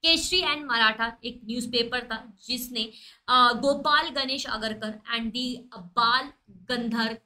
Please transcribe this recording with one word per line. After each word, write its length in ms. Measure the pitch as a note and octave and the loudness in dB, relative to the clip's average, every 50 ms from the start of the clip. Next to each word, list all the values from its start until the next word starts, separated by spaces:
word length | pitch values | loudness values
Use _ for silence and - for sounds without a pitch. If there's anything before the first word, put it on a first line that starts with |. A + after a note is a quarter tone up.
| - | 4
Keshri 380 | E4 E4 D#4+ - - F4+ F4+ F4 | 4 4 4 2 0 0 0 2
and 180 | D#4 D4 D4 D4 | 0 -2 -2 -2
मराठा 540 | C#4 A#3+ A3+ A3+ A3 A3 A3 A3+ A#3 A#3 - - | -2 2 4 4 4 4 2 -4 -4 -4 -8 -12
एक 160 | A#3+ B3 - - | -12 -12 -12 -10
newspaper 600 | G#3+ A3+ B3 B3 B3 B3 A#3+ A#3 A#3 A#3+ B3 A#3 | -8 -6 -6 -6 -2 0 0 0 0 -2 -6 -4
था 340 | - A3 G#3+ - A#3+ G3+ _ _ | -4 -10 -10 -10 -14 -20 _ _
जिसने, 460 | - B3 B3 B3 - B3+ A#3 A3 A3 - - - - - _ _ - | -8 -8 -6 -6 -8 -6 -6 -6 -6 -8 -18 -20 -20 -20 _ _ 2
अ, 240 | B3 B3+ B3+ A#3+ A#3 | 6 6 6 6 6
गोपाल 560 | A3 - C#4 C#4+ C#4+ C#4+ D#4 D4 D4 D#4+ E4 | 4 2 2 2 2 2 4 4 4 2 2
गणेश 380 | B3+ C#4+ C4+ C4 C4 C#4 C4 | -2 -4 -4 -4 -4 -6 -4
आगरकर 540 | - - A3 A3 A3 G#3+ G#3+ A3 G#3+ G#3+ G#3+ _ - A#3 | -6 -6 -4 -4 -6 -6 -6 -8 -10 -10 -10 _ -8 -6
and 160 | A3+ A3+ A3+ G#3 | -4 -4 -4 -4
the 240 | B3 B3+ B3 B3+ B3 - - - G#3+ | -4 -4 -4 -4 -8 -12 -16 -18 -18
बाल 540 | F3+ - _ - A#3 A3+ A#3+ C4 C4+ C#4+ - _ _ _ | -18 -6 _ 2 2 4 4 2 0 -4 -12 _ _ _
गंधर 640 | - - - - B3+ B3 A#3 A#3 A3+ A#3 A3+ A3 A3+ A3+ _ | -20 -20 -8 -4 -4 -2 -2 -2 0 0 0 -2 -2 -6 _